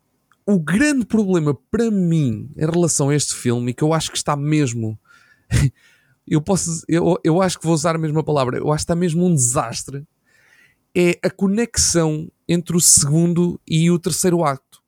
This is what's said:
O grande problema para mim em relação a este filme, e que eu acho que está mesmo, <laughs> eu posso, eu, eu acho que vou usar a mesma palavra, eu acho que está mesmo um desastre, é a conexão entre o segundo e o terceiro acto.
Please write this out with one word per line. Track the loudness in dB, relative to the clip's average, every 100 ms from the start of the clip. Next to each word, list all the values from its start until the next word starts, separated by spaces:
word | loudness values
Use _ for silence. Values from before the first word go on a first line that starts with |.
| _ _ _ _
O | -2 0
grande | 0 0 2 0
problema | 0 0 2 0 0 -2 _
para | -2 0
mim | 0 0 2 0 -2 -8 -4
em | -2
relação | 0 0 0 0
a | 0
este | -2
filme, | -4 -2 0 -2
e |
que | -2
eu | 0
acho | 0 -2
que | -6
está | -4 -4
mesmo, | 0 0 0 -2 -6 -8 _ _ _ _ _
<laughs> | 0 0 -2 _ _ _ _ -4
eu | -2
posso, | 0 -2 -2 -8 -2
eu, | 0 2 0
eu | 0 2
acho | 0 -2
que | -2
vou |
usar | 0 0
a | -2
mesma | -2 -2
palavra, | -2 -2 -2 -2
eu | -2
acho | -2
que |
está | -2 -2
mesmo | 0 0
um | 2
desastre, | 2 2 0 -4 -8 -12 -14 -16 _ _ _ _ _ _ _ _
é | 0 0 0
a | -4
conexão | -2 -2 0 -2 -2 0 2 0 -2 -8 -12 -2
entre | -2 0 2
o |
segundo | 4 4 4 2 2 2 0 -2 -2
e | 2 2
o | 2
terceiro | 0 -2 0 2
acto. | 0 -4 _ _